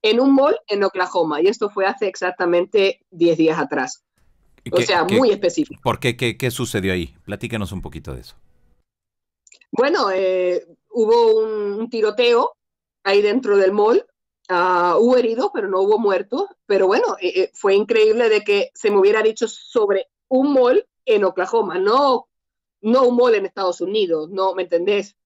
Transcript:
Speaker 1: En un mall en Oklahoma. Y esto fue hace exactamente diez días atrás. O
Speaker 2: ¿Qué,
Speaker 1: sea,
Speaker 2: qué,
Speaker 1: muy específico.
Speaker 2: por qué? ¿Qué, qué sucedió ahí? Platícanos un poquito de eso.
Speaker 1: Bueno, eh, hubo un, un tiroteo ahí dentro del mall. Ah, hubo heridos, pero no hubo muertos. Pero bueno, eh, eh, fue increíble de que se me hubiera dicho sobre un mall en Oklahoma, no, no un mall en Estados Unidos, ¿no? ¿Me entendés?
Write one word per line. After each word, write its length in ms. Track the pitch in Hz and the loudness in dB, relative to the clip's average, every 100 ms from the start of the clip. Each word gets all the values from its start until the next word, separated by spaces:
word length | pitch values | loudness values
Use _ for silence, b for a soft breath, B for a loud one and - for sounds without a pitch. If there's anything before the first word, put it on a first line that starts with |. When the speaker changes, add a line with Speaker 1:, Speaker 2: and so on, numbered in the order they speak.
Speaker 1:
En 180 | 214 233 | 2 2
un 140 | 269 | 4
mall 240 | 269 285 453 - | 4 4 0 -4
en 160 | 202 | -2
Oklahoma. 580 | - - - 175 160 151 | -2 -2 -4 -2 -2 2
Y 60 | 185 | 0
esto 220 | 240 - | 0 -6
fue 160 | - | -2
hace 220 | 190 - 196 | -4 -2 -6
exactamente 960 | - 185 180 175 175 185 214 196 - _ | -4 -8 -4 0 0 0 0 0 -2 _
diez 260 | 175 170 160 | -2 0 2
días 220 | 160 160 | 0 0
atrás. 440 | 135 143 127 - _ _ _ _ _ _ - | -4 -6 -8 -10 _ _ _ _ _ _ -4
O 60 | 175 | -2
Speaker 2:
¿Qué, 60 | |
Speaker 1:
sea, 220 | 185 175 165 | 0 0 0
Speaker 2:
qué, 100 | 214 | 2
Speaker 1:
muy 140 | 254 | 2
específico. 480 | 196 170 160 147 - | 2 -2 -2 -6 -4
Speaker 2:
por 160 | 120 - | -4 -2
qué? 180 | 123 120 | -4 -2
¿Qué, 200 | 120 - | -4 -4
qué 140 | 123 | -6
sucedió 400 | 123 120 107 95 | -4 -4 -2 -2
ahí? 220 | 92 80 _ | -4 -6 _
Platícanos 480 | - 101 120 110 95 | -14 -12 -8 -8 -8
un 100 | 95 | -10
poquito 320 | - 82 73 | -12 -14 -14
de 60 | 64 | -16
eso. 140 | - - _ _ _ _ _ _ _ _ _ _ _ _ _ | -18 -20 _ _ _ _ _ _ _ _ _ _ _ _ _
Speaker 1:
Bueno, 380 | - 269 349 208 | -2 0 0 -2
eh, 540 | 190 190 185 180 180 - _ _ | -2 -2 0 -2 -4 -8 _ _
hubo 460 | 240 214 233 226 220 | -2 2 4 4 2
un, 300 | 220 214 202 202 | 0 -4 -6 -6
un 100 | 233 | -6
tiroteo 680 | 233 214 208 240 233 453 _ _ _ _ _ | -4 -2 0 2 2 0 _ _ _ _ _
ahí 180 | 196 202 | 0 2
dentro 360 | 208 233 233 202 | 2 0 0 2
del 140 | 190 | 2
mall. 340 | 208 214 339 - _ _ _ - | 2 2 2 -2 _ _ _ -4
Ah, 440 | 180 185 175 175 165 | -2 0 0 2 2
hubo 160 | 233 254 | 4 2
heridos, 340 | 226 226 392 | 0 -2 -4
pero 140 | 254 202 | -4 -4
no 120 | 190 | -2
hubo 180 | 196 226 | 0 0
muertos. 460 | 208 185 202 269 403 _ | 0 -2 -4 -6 -8 _
Pero 220 | - 196 190 | -4 0 2
bueno, 280 | 220 480 - | 2 -2 -4
eh, 120 | 180 | -4
eh, 160 | 185 180 | -4 -4
fue 220 | - 196 | -2 0
increíble 540 | 196 208 226 214 220 233 | 0 2 2 4 4 2
de 120 | 208 | 0
que 280 | 208 202 185 | 0 -2 -2
se 160 | - 214 | -4 0
me 60 | 202 | 4
hubiera 220 | 196 220 | 4 4
dicho 260 | 220 220 220 | 0 -2 -6
sobre 600 | - - 240 202 196 - _ _ | -8 -6 -2 0 -2 -4 _ _
un 260 | 262 285 | 0 2
mall 320 | 269 247 370 - _ | 2 4 2 -2 _
en 180 | - 208 | -2 0
Oklahoma, 560 | 190 185 180 226 208 175 | 0 -2 -2 -2 -2 -2
no, 480 | 196 254 277 247 - _ _ _ _ _ | 0 2 2 0 -6 _ _ _ _ _
no 220 | 214 254 247 | 0 2 4
un 80 | |
mall 200 | 240 247 | 4 2
en 100 | 214 | 2
Estados 360 | 190 - 190 170 | -2 -4 -4 -4
Unidos, 480 | 175 214 185 160 156 | -4 -2 -2 -2 -4
¿no? 240 | 196 190 | -4 -2
¿Me 80 | 185 | -2
entendés? 520 | 180 170 185 202 202 _ | -4 -2 0 -2 -6 _